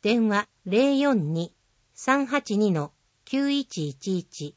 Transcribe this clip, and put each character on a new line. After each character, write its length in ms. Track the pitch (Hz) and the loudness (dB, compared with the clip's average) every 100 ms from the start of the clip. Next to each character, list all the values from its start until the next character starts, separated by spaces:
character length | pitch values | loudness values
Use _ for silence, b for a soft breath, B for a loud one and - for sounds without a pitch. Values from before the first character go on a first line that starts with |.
電 280 | 202 233 220 | 2 2 2
話 180 | 202 208 _ | 2 -2 _
零 340 | - 202 277 277 | -2 2 2 2
四 360 | 285 247 151 | 2 2 0
二 200 | 165 170 _ _ _ _ | -2 -4 _ _ _ _
三 340 | - - 269 269 | -10 0 0 0
八 300 | 277 269 202 | -4 -2 0
二 140 | 214 | 2
の 220 | 170 147 _ _ _ - | 0 -4 _ _ _ -6
九 260 | 262 277 | -2 0
一 380 | 285 269 - 151 | -2 -4 -6 -8
一 280 | 135 - 185 | -6 -4 -4
一。 380 | - - 147 | -4 -12 -14